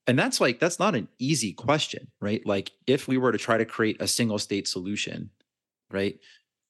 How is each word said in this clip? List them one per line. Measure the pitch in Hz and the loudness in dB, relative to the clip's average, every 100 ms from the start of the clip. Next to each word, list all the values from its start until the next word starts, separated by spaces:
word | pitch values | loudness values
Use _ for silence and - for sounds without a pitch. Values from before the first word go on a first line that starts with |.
| - | 0
And | 131 | 2
that's, | 240 - | 2 2
like, | 160 110 | 2 2
that's | 170 - | 0 2
not | 196 139 | 0 0
an | 85 - | -4 -6
easy | 131 156 110 | -2 0 0
question, | 80 117 151 - - - _ | -4 0 0 0 -6 -14 _
right? | 101 110 | -4 -2
Like, | - 98 - _ - | 0 -2 -2 _ 0
if | 127 - | 0 2
we | 127 | 2
were | 127 | 2
to | 107 | 0
try | - 113 | 2 2
to | |
create | 110 - 110 - | 2 0 0 0
a | 95 | -2
single | - 117 104 | 0 0 0
state | - 101 - | -2 -4 -2
solution, | 95 92 104 - - 98 _ _ _ _ _ _ | -6 -4 -4 -6 -8 -12 _ _ _ _ _ _
right, | 95 98 - - - _ _ | -2 -2 -4 -20 -20 _ _